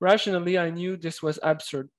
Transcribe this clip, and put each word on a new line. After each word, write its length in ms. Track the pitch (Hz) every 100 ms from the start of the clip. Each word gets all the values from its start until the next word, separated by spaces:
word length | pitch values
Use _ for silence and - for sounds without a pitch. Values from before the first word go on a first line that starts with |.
"Rationally, 560 | 180 208 208 185 175 185
I 140 | 170
knew 260 | 170 180 185
this 240 | 165 -
was 200 | 156 151
absurd. 460 | 156 156 - 143 135